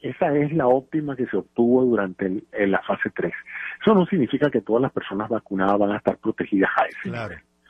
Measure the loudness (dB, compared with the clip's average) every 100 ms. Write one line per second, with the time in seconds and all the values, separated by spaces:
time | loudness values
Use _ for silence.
0 | -10 -2 0 2 0 2 4 2 2 -4
1 | -4 -4 -4 -4 -4 0 4 4 4 2
2 | 0 -4 -4 -4 -8 -2 0 0 -2 -4
3 | -4 -4 -6 -8 -14 -14 -14 -2 4 4
4 | 4 0 0 0 0 0 0 2 2 -2
5 | -6 -6 -4 -6 -4 0 2 2 2 0
6 | -2 -2 -4 -4 -2 0 2 0 -2 -4
7 | -10 -8 -10 -12 _ _